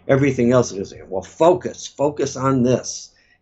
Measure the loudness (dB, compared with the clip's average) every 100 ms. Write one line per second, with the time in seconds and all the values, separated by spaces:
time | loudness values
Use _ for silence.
0 | -2 2 2 2 2 2 2 -4 -10 -14
1 | -10 -10 -8 2 4 4 0 -10 -12 -4
2 | -4 -2 -6 -2 0 2 2 0 -2 -14
3 | -16 _ _ _